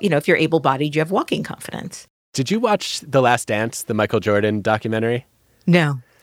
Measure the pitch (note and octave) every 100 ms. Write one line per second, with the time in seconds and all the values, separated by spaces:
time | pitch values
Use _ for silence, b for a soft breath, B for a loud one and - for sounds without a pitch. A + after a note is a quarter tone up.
0 | G3+ D3+ D3+ E3+ D#3+ D#3+ C#3 C3 D3+ D3+
1 | D#3 G3 F4+ - - - - - - -
2 | - _ _ - C3 G#3+ A3+ G#3 - -
3 | - C3+ B2 A#2+ - G#2+ A2+ - - G#2+
4 | G#2+ A2 G2 G#2 G#2+ G#2+ G2 G#2+ A2+ A2
5 | A2+ A#2+ - _ _ _ - F3 D3+ C3+
6 | b b